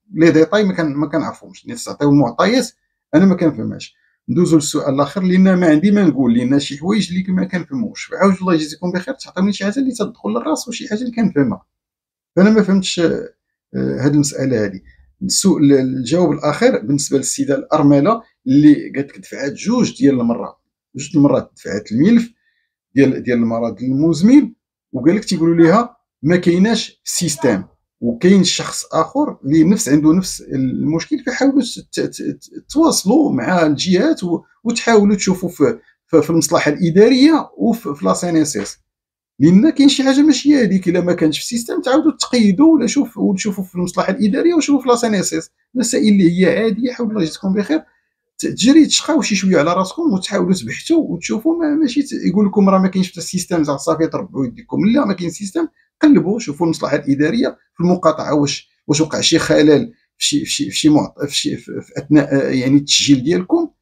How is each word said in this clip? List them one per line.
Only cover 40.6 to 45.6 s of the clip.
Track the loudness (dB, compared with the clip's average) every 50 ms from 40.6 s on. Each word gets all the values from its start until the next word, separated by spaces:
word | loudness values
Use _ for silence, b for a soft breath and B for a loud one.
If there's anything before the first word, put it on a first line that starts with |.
| 2 2 0 0 0 0
الا | 0 0
ما | 0 0 0
كانش | 0 0 0 -2 -2
في | -6
السيستم | -8 -8 -8 -6 -6 -6 -4
تعاودوا | -2 0 0 2 2 0 -2 -2
تقيدوا | -4 -2 0 2 2 4 4 4 4 4 4
ولا | 4 2
شوف، | 0 0 -2 -2 -2 -4 -4
وتشوفوا | -2 -2 -2 -2 -4 -4 -6 -6 -8
في | -8 -6
المصلحه | -6 -6 -4 -4 -2 -2 -2 -2
الاداريه | 0 0 0 0 2 0 2 2
وشوفوا | 0 2 2 0 0 2
في | 2
لا | 0
سي | 2 0
ان | 0 0
اس | -2 -2 -2 -4
اس. | -6 -8 -10 _ _